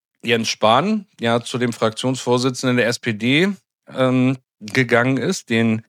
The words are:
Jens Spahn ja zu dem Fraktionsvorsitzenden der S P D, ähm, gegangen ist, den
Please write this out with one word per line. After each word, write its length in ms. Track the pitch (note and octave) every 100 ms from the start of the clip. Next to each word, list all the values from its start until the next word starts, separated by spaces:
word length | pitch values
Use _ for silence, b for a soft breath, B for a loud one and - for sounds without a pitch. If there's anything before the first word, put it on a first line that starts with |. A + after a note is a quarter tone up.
| _ _
Jens 260 | A2+ A#2 A2
Spahn 580 | - A2 B2 F#3+ A2 - -
ja 220 | A#2 A#2
zu 160 | - B2
dem 160 | A#2+
Fraktionsvorsitzenden 1040 | - A2+ - B2+ B2+ B2 B2 C3 B2+ C3 B2
der 80 | A2
S 140 | A#2
P 140 | B2
D, 400 | G#2 A#2+ C#3+ G3 F#3+ _ _ -
ähm, 500 | - C3 B2+ B2+ C3 _ _
gegangen 580 | G#2+ C3 A#2 A#2 B2+ C3
ist, 320 | C#3+ F#3+ -
den 340 | A2+ A2+ A2